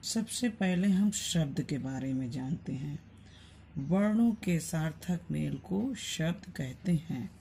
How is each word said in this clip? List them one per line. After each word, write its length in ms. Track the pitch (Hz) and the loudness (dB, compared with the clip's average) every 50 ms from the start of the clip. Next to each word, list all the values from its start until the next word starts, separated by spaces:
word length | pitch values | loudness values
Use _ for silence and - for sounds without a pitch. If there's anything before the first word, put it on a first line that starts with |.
सबसे 460 | - - - 226 220 - - - 254 240 | -6 -2 -2 -2 -2 -2 -4 -2 -2 -2
पहले 400 | 214 - 190 185 180 175 190 208 | 0 0 0 2 2 4 4 4
हम 220 | 190 185 208 208 | 6 6 4 4
शब्द 520 | 202 - - - - 170 156 139 139 - | 2 0 -4 0 2 2 2 2 0 -4
के 160 | 131 - 151 131 | -2 -2 -2 -2
बारे 340 | 120 131 135 131 131 135 | -2 -4 -4 -4 -2 0
में 180 | 131 131 131 123 | 0 0 -2 -2
जानते 420 | 120 131 131 131 - - - - | -4 -4 -2 -2 -4 -4 -4 -6
हैं। 260 | - 127 143 147 143 - - - - - - - - - - - - - - - - 156 | -6 -6 -6 -6 -8 -8 -12 -16 -20 -20 -20 -20 -20 -20 -20 -20 -20 -20 -20 -12 -8 -8
वर्णों 540 | 139 143 170 190 202 214 214 220 233 233 | -2 2 4 4 4 4 6 6 6 4
के 280 | 214 - - 180 175 160 | 4 2 0 0 0 0
सार्थक 600 | 151 - - 160 156 160 156 - - - 180 165 - - | 0 0 -2 0 0 0 -2 -6 -2 -2 -2 -2 0 -4
मेल 260 | 156 151 151 147 139 | -2 0 0 0 -2
को 380 | 139 - - 185 196 226 269 254 | -4 -6 -2 -2 0 0 -2 -4
शब्द 580 | - - - - - 160 160 175 - - - | -4 -6 -8 -4 -2 0 -2 -2 -4 -8 -14
कहते 400 | 170 - 139 127 127 - - 190 | -8 -6 -6 -6 -6 -6 0 2
हैं 380 | 175 151 - - - 127 - - - - | 2 2 2 -2 -6 -6 -6 -8 -10 -14